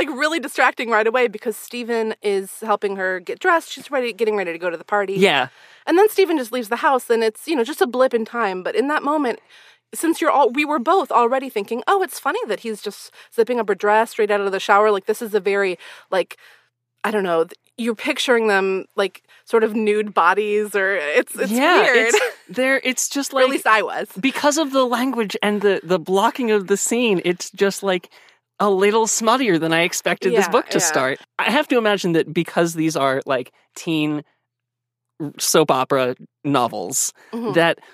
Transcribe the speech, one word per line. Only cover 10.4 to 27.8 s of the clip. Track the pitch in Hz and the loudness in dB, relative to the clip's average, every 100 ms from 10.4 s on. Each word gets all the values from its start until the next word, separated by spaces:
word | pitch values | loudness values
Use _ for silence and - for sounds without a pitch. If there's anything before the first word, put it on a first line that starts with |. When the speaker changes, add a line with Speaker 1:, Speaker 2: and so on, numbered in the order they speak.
| 277 | 2
Speaker 1:
we | 247 | 0
were | 294 302 | -2 -2
both | 233 381 285 | 2 0 2
already | - 233 269 262 | 2 2 0 -4
thinking, | 208 202 233 - | -6 -6 -6 0
"Oh, | 392 | 0
it's | 359 - | -2 -6
funny | 269 370 427 | -4 -4 -4
that | 185 | -6
he's | 226 208 | -8 -10
just | 208 196 - - - - | -10 -14 -18 -20 -6 -2
zipping | 220 240 | 0 0
up | 208 | -2
her | 196 | -2
dress | 208 214 226 | 2 2 2
straight | - 208 | 0 0
out | 208 | 0
of | 196 | 0
the | 190 | -2
shower." | - 202 214 | 2 4 4
Like, | 196 - | 2 -2
this | 214 | -6
is | 226 208 | -2 -2
a | |
very, | 190 202 196 175 - - - | 0 0 0 -4 -10 -20 -4
like, | 185 170 - - _ _ _ _ _ | -2 -2 -6 -20 _ _ _ _ _
I | 202 | -4
don't | 214 | -2
know, | 190 165 170 | 0 0 0
th-, | - _ - | -6 _ -8
you're | 233 220 | -6 -4
picturing | 269 277 - 233 220 | -4 -2 0 2 4
them, | 196 190 190 - - | 2 0 -2 -6 -4
like, | 196 - _ _ - | -4 -6 _ _ -2
sort | 226 | 2
of | 226 | 2
nude | 220 214 208 214 | 0 0 0 0
bodies, | 196 170 190 214 208 208 202 | 2 4 4 0 0 0 0
or | 190 196 | 0 0
it's, | 147 180 - - | 0 0 0 -2
it's | 196 | -2
Speaker 2:
Yeah, | 233 302 339 190 | 0 4 4 4
Speaker 1:
weird. | 240 226 | 4 2
Speaker 2:
it's, | 415 494 - - | 0 -2 -6 -10
there, | 185 262 269 | -4 0 0
it's | 254 247 - | -2 -4 -4
just | 285 269 | -6 0
Speaker 1:
<laughs> | |
Or | 269 | 2
at | 262 | 2
Speaker 2:
like, | |
Speaker 1:
least | 277 240 | 2 2
I | 220 | 2
was. | 160 107 202 - | 2 -4 -8 -2
Speaker 2:
because | 262 - 294 285 | -2 0 0 2
of | 294 | 0
the | 269 254 | 2 2
language | 240 262 233 208 - | 0 -2 -2 -4 -2
and | 208 208 | -2 2
the, | 202 185 | 2 0
the | 165 180 | 0 -2
blocking | 156 190 226 - 233 | 0 2 2 0 0
of | 214 180 | 0 2
the | 196 | -2
scene, | - 240 240 180 175 | 0 0 2 2 0
it's | 180 - | -4 -6
just, | - 196 - | -2 0 0